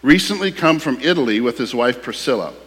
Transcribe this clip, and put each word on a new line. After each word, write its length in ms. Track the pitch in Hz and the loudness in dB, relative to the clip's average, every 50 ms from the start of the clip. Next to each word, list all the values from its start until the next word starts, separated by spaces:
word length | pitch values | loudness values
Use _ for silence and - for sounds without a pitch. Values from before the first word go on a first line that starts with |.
recently 500 | - - - 190 - - 208 185 196 190 | 6 6 4 4 4 -2 -4 -2 -2 -4
come 260 | 165 - 170 160 160 156 | -2 0 2 2 2 2
from 220 | 147 151 127 123 | 0 -4 -4 0
Italy 400 | 127 160 - 165 131 113 107 110 | 0 0 2 2 2 2 2 2
with 160 | 120 123 117 | 0 0 -2
his 180 | - 123 107 - | -2 -6 -4 -2
wife 280 | 120 120 123 123 - | 0 0 0 0 -2
Priscilla 500 | - 131 110 - - 147 127 104 87 76 71 - - | -8 -10 -10 -6 -2 -2 -2 0 -2 -6 -10 -14 -20